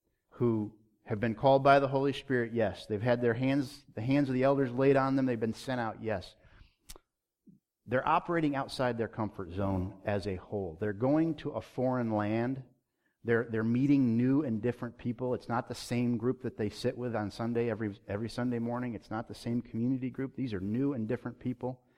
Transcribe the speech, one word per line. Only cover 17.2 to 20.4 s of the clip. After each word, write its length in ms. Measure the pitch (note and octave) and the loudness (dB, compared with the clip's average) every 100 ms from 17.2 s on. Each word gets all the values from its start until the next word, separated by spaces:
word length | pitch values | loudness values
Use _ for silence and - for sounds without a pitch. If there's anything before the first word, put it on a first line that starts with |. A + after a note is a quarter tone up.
| G2+ | -4
Sunday, 400 | - A#2 A#2 A#2+ | -4 -2 0 0
every, 300 | G#2+ G#2+ G2 - | 0 -2 -6 -6
every 220 | G2+ A2+ | -4 -4
Sunday 300 | - B2 A#2+ | -2 -2 0
morning. 360 | A#2 A#2+ B2 G#2 | -2 -2 -4 -8
It's 160 | - | -6
not 160 | A2 A2+ | -8 -6
the 80 | G#2 | -8
same 260 | B2 A#2+ | -4 -2
community 480 | - A2 B2 C3 B2+ | -2 -2 0 0 -4
group. 260 | A#2 C3+ | -6 -6
These 180 | - | -4